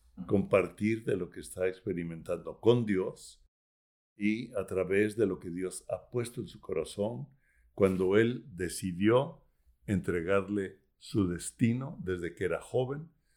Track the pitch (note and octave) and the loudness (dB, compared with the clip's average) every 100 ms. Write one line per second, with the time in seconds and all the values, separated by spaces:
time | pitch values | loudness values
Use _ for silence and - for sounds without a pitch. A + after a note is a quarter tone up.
0 | _ - F2 G2+ G2 G2 F2 - G#2 A2 | _ -14 0 0 4 4 2 0 0 0
1 | B2 G2+ F2 - - F#2 F#2 - G#2 F2 | -2 -4 -4 -10 -12 -2 -2 -2 -4 -4
2 | E2+ E2 D#2 F2 E2 D#2 G#2+ B2 G#2+ F#2+ | -4 -8 -6 -6 -8 0 4 4 4 0
3 | F#2 - - - _ _ _ _ _ _ | -2 -6 -18 -20 _ _ _ _ _ _
4 | _ - G#2 A2 - G#2 F#2 F#2 F2 G2 | _ -2 0 0 -2 -4 -2 0 2 2
5 | G#2+ G#2 G2+ F2+ F#2+ F2 F#2 - - - | 2 2 0 0 -6 -6 -6 -6 -8 -8
6 | - B2 A#2 - - - - E2+ - - | -4 -4 -4 -6 -12 -10 -6 -4 -2 -2
7 | G#2 A#2+ C#3+ _ _ _ _ - G2 F#2 | -2 -2 -10 _ _ _ _ 4 4 4
8 | F#2 G2+ A#2 B2+ - F2 F2 - F#2+ F2 | 4 6 4 2 -8 -6 -6 -4 -6 2
9 | G#2+ B2 D#3+ - _ _ _ _ - G2 | 6 6 4 -6 _ _ _ _ -2 -2
10 | - F2 E2 G2 F#2 G#2 F#2+ - _ _ | 0 -2 2 2 2 -2 -4 -8 _ _
11 | - A2+ F#2 F2 - - A#2 A#2+ C#3 F#3 | -6 0 0 0 -6 0 0 0 -4 -8
12 | F2+ F2+ E2+ - F2+ E2 - B2+ B2+ D3 | -6 -4 -4 -4 -4 -4 -4 -4 -2 -6
13 | E3 _ _ | -12 _ _